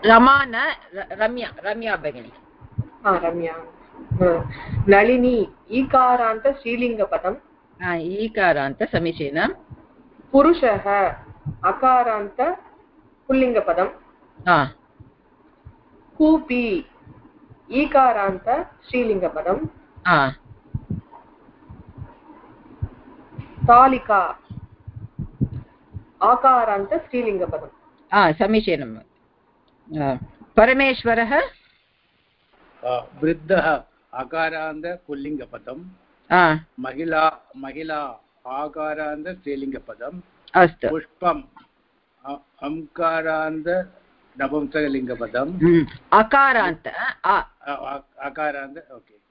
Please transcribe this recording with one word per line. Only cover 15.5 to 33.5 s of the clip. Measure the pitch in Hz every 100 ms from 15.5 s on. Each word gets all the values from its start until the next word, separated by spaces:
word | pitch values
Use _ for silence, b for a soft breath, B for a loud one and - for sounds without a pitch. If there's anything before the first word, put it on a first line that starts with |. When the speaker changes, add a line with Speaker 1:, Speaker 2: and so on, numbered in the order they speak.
| _ - _ _ _ _ _
Speaker 2:
कूपी, | 311 311 - 247 233 180 - _ - - - _ _ - _
ईकारान्त | 254 294 277 262 214 196 185 226 277 359 _ -
स्त्रीलिङ्गपदम्। | 254 233 196 170 151 160 226 311 - _ - 180
Speaker 1:
हा। | 160 135 139 _ - _ - - - - - _ _ _ _ - - - - - - - - - - - - - - - - - -
Speaker 2:
तालिका, | - - - 240 262 254 - 208 170 - _ - - _ - - - - - - - - - _ _ - - _
आकारान्त | 214 240 269 254 226 202 196
स्त्रीलिङ्गपदम्। | 330 - 247 226 196 175 151 156 _ _ _ _
Speaker 1:
हा, | 202 180
समीचीनं। | 156 196 220 214 156 127 110 - _ _ _ _ _ _ _ _
हा, | 156 139 - - _ - -
परमेश्वरः? | 226 262 277 254 233 226 226 285 539 _ _ _ _ _ _ _ _ _ _ _ _ _ 123
Speaker 3:
आ, | 123 - -
वृद्धः, | 156 165 156